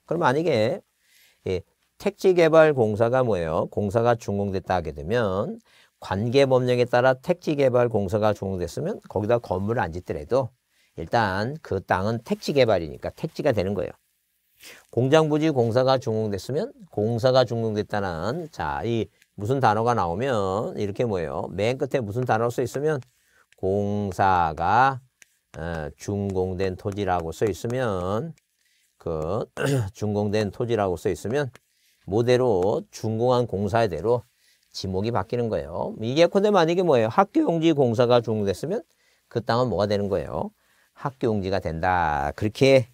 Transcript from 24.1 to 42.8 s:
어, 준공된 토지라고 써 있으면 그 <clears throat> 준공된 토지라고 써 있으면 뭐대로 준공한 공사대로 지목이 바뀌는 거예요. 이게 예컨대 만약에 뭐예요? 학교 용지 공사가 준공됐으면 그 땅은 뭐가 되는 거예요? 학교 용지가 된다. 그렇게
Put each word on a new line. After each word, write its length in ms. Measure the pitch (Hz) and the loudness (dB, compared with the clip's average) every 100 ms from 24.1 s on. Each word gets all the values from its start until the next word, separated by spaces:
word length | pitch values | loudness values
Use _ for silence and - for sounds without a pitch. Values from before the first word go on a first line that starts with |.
| 90 98 90 80 78 87 113 135 127 - _ _ _ _ - | 0 4 4 2 0 0 4 2 0 -10 _ _ _ _ -10
어, 300 | 82 82 73 - | -8 -6 -8 -10
준공된 800 | - 101 101 92 92 90 95 92 | -6 -4 -2 -2 -2 -2 -4 -4
토지라고 560 | 104 98 95 90 82 | -6 -4 -2 -2 -2
써 140 | - 110 | -2 -2
있으면 880 | - 117 127 120 95 90 107 165 - _ _ _ _ _ _ | -2 -6 -4 -2 -2 -2 -4 -6 -12 _ _ _ _ _ _
그 480 | - 78 80 107 - - | -8 -4 -4 -4 -6 -4
<clears throat> 380 | 143 135 98 | -2 -2 -4
준공된 560 | - 104 104 104 107 104 | -6 -4 -2 -2 -2 -2
토지라고 460 | - 120 110 95 85 | -4 -4 0 0 -2
써 120 | 107 | -4
있으면 420 | 82 101 139 131 - _ _ _ _ - | -4 -4 -4 -4 -8 _ _ _ _ -4
뭐대로 720 | 104 123 123 127 92 95 151 - | 0 4 4 4 2 2 0 -6
준공한 560 | - 110 110 123 123 117 | -8 -6 -2 2 2 0
공사대로 800 | 98 101 113 110 76 104 120 - _ _ _ _ | -2 0 0 0 0 -2 -2 -4 _ _ _ _
지목이 400 | - 95 92 110 | -10 -6 -4 -2
바뀌는 380 | 117 - 120 117 | -4 -2 -4 -2
거예요. 460 | 92 71 90 - 220 | -4 -6 -8 -8 -6
이게 220 | 113 143 | -2 2
예컨대 260 | 175 202 208 | 4 4 2
만약에 320 | 196 160 175 | 4 2 2
뭐예요? 280 | 175 127 110 | 4 4 4
학교 320 | 190 196 320 | 2 2 2
용지 320 | 294 165 165 | 0 2 2
공사가 480 | 147 123 113 120 123 | 4 2 4 4 4
준공됐으면 600 | 113 110 98 92 143 233 - _ _ _ _ | 2 0 -2 -2 -4 -6 -8 _ _ _ _
그 160 | 117 | -6
땅은 260 | - 117 127 | -2 0 0
뭐가 160 | 87 104 | 0 0
되는 240 | 101 101 | 0 0
거예요? 420 | 90 - 69 208 - _ _ _ - | -2 -2 -6 -8 -10 _ _ _ -10
학교 300 | 143 - 123 | -10 -2 0
용지가 320 | 107 92 95 | 0 0 -2
된다. 720 | 82 80 92 90 80 73 71 - | -2 -2 0 2 2 0 -2 -2
그렇게 520 | 104 - 135 135 | -4 2 4 4